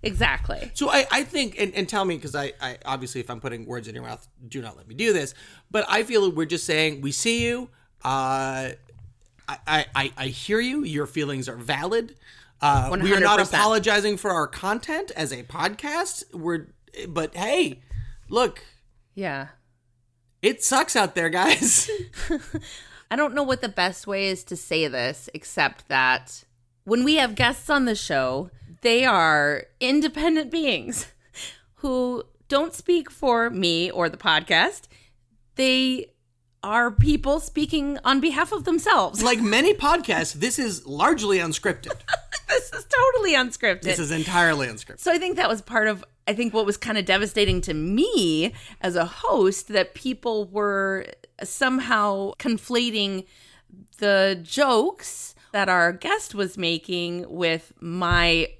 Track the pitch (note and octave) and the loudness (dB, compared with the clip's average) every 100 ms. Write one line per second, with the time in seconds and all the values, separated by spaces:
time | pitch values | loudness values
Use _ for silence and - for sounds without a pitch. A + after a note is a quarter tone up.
0 | A3 F#3 A#3 C3 - - - - C#4+ C#4 | -4 0 0 0 -4 -8 -8 -4 2 2
1 | - C4 C#4 D4+ A#3+ - G3+ F#3+ G3 G#3 | 2 0 -2 -2 -4 -2 -4 -2 -4 -2
2 | F#3+ E3 D3+ C#3+ C#3 - C3+ B2 C3 C3+ | -2 -4 -6 -6 -6 -8 -10 -10 -8 -6
3 | B2 C3 A#2 A#2+ A#2+ A#2 A2+ A#2+ A2 A2+ | -6 -10 -10 -10 -8 -10 -10 -12 -10 -14
4 | A#2+ A2+ - _ B2 C#3+ A2+ - - A#2+ | -14 -14 -18 _ -14 -12 -12 -16 -18 -2
5 | A3+ F#3+ C#3 - - - _ G#3+ - G#3 | 0 2 0 -10 -20 -20 _ -4 0 0
6 | A3+ A3+ G3 D#3 D#3+ E3 - D#3 D#3 C#3+ | 2 2 2 0 -2 -4 0 0 0 -2
7 | C#3 C#3 A3+ A#3 A#3 A#3+ B3 _ _ _ | -6 -2 0 0 0 -4 -8 _ _ _
8 | C3 C3+ C3 C3+ C3+ C3 C3 - - - | -4 -2 0 -2 -2 -4 -8 -10 -20 -20
9 | - _ _ _ - C#3 - D3+ - C3+ | -20 _ _ _ -14 -12 -2 0 0 -2
10 | C#3 - C3 B2+ - G#3+ B3 D4 A3+ D3 | -4 -4 -8 -8 -2 0 0 -4 -4 -4
11 | C#3+ D#3 C#3+ C3+ B2 A#2 A#2 C#3 F3 A3+ | -4 -4 -4 -4 -8 -10 -6 -4 -2 -2
12 | A#3 - - - _ _ D3 C#3 C3 F#3 | -4 -14 -20 -20 _ _ 4 4 2 0
13 | F3+ G3 F#3+ G#3 G3 E3+ G#3 A3 G3 G#3 | 2 4 6 4 4 4 4 4 4 2
14 | G#3 G3+ G#3 F3 D3 - F#3+ A3+ - D#4+ | 2 -2 0 0 -2 -4 -4 -4 -4 -6
15 | G4+ - D#3 C3+ A#3+ A3+ - G#3+ D4 D#4 | -6 -6 -6 -6 -12 -4 -4 -2 -6 -4
16 | F4+ - - F#3+ E3 E3+ D#3+ _ _ - | -4 -8 -12 -8 -4 -4 -6 _ _ -14
17 | - D#3+ D#3 F3 G#3 D4 D#3+ B2+ _ - | -8 -4 -6 -6 -2 0 0 -2 _ -10
18 | - - - A#3 B3 - - _ _ _ | -10 -14 -4 0 0 -2 -20 _ _ _
19 | _ - F#3+ C#3 C#3 - _ _ _ _ | _ -10 -8 -8 -10 -18 _ _ _ _
20 | _ _ _ _ G#3 A#3+ - C4+ C4 B3 | _ _ _ _ 0 0 0 2 2 2
21 | F#3+ - E3 F3+ G3+ D4+ A#3 - - G#4 | 0 2 0 2 4 4 4 4 2 -6
22 | F4+ - - D#4 - - - - - - | -8 -8 -4 -4 -4 -12 -12 -18 -20 -20
23 | _ A#3 D4 C4 C#4 B3+ A#3+ F#3+ F3+ - | _ -2 0 0 0 0 -2 -2 -2 -2
24 | - G3 G3 F#3 - F3 - D#3+ D#3 B2+ | -8 -4 -2 -4 -6 -12 -4 0 0 -2
25 | B2 C3+ - D#3 - - C#3+ - - C3+ | -4 -6 -12 -16 -10 -2 -2 -2 -2 2
26 | B2+ C3 - - _ _ _ _ - A#3 | 4 2 -2 -20 _ _ _ _ -2 0
27 | C4 D#4 B3+ G#3 A#3+ B3+ - C#4+ B3+ G#3 | 4 2 2 2 0 0 0 2 2 0
28 | - C#3 C3 C3 F3+ - - - A#3+ A#3 | 0 0 0 -2 -8 -14 -20 -2 2 4
29 | C4 G3 E3 D3+ D3 D3 - _ B3 C#4+ | 4 4 6 6 4 0 -6 _ 2 2
30 | D4+ D4+ E4 D#4+ C4+ E4 D4 F3+ - B3 | 2 0 2 2 0 -2 0 -2 -4 -8
31 | - _ _ - - - _ _ C#4+ B3+ | -8 _ _ -16 -16 -16 _ _ -2 0
32 | B3 B3 - _ _ C#4 E4 - - F4 | 0 -4 -10 _ _ 0 0 -4 0 0
33 | C#4+ - C#4 A#3 A#3 A3+ F3+ E3 F3 - | 0 -2 2 2 2 2 0 2 0 0
34 | E3+ E3 F3 D#3 E3+ E3 G#3+ - - _ | -2 0 2 2 4 4 4 0 -18 _
35 | _ _ _ _ _ - C4 C4 C4 B3+ | _ _ _ _ _ 0 2 4 2 -2
36 | - _ _ _ _ _ F#3+ A3 A#3+ - | -8 _ _ _ _ _ -2 2 2 4
37 | D4 D4 C#4 D4+ - - D4+ D#4+ C#4+ C#4+ | 4 4 2 -2 -2 -4 -2 0 -2 -2
38 | - C4+ D#4+ C#4 E4+ G4+ F4+ E4 G#4 F4 | 2 2 2 0 -2 -2 0 0 2 2
39 | F#3 G3+ A#3 A#3+ A3 A3 E4 G#4 C#4+ E4+ | 2 0 0 2 2 4 4 4 2 2
40 | - E3 E3 D3 A3+ A#3+ A#3+ E3 B2+ C#3+ | 2 -2 -2 -2 -2 0 -2 -4 -10 2
41 | A3 E4 G#3 F#3+ E3+ D3+ G3+ E3 - - | 2 4 2 2 2 -2 -2 -4 -8 -10
42 | - - - - - B4+ B4+ - - C5 | -4 -6 -4 -12 -2 -2 -2 -12 -2 4
43 | C5 B4+ G4 C#4+ B3+ - A3+ F3+ F3 F3+ | 4 4 4 2 2 0 0 0 -2 -2
44 | D3+ D#3+ D#3 F3 E3+ D3+ B2+ A2 - - | -2 -2 0 4 4 4 -2 -6 -14 -6
45 | - E4+ F4+ F4 F4+ A3+ - A#3 G#3+ G3+ | 2 2 2 0 0 0 -2 0 2 -2
46 | - _ - G#3 A#3+ G#3+ G3+ G3+ A#3 G#3+ | -8 _ -4 -2 0 0 0 -2 -2 -2
47 | F3+ F#3+ G#3 G#3+ G#3 F3+ E3+ D3+ E3 G#3+ | 2 0 2 2 2 2 -2 -4 -2 0
48 | G4 G#4 F3+ D#3 F3+ - - - F#3 F3 | 2 2 2 2 0 -4 -20 -6 -4 -2
49 | E3+ - - C4+ F#3+ G3+ - G#3+ C4+ - | -4 -4 0 4 4 2 -2 -2 -2 -4
50 | C4 B3+ A#3+ A3 F#3+ G3 G#3 G3 G3 F#3+ | -8 -6 -4 -4 -4 -4 -2 0 -2 -4
51 | G1+ - - - F#3+ - C4 C4 A#3 A3+ | -8 -16 -20 -14 -10 -2 0 0 0 2
52 | G#3 G3 G3 - C#4+ A3+ - A#3+ A#3+ G#3+ | 2 0 -4 -4 -4 -4 0 0 0 0
53 | G3+ F#3+ F#3+ _ - - _ F#3+ - - | -2 -4 -8 _ -20 -20 _ -20 -20 -2
54 | G#3 G3 F#3+ F#3 E3 - C#4 A#3 D4+ G4+ | 2 4 4 2 -4 0 4 4 2 -2
55 | - - - - _ G3+ F#3+ F3+ E3+ F3 | -10 -10 -12 -16 _ -2 2 4 4 0
56 | - G#4 - G3+ F#3+ G3+ E3+ E3 - F3+ | -2 -2 -4 -4 -4 -2 -2 -2 -4 -6
57 | F3 F3 - E3+ E3+ D#3+ - _ E3+ F3 | -4 -6 -8 -2 0 -2 -6 _ -8 -2
58 | F3 F3 E3+ E3 D#3+ - | 2 2 4 2 0 -8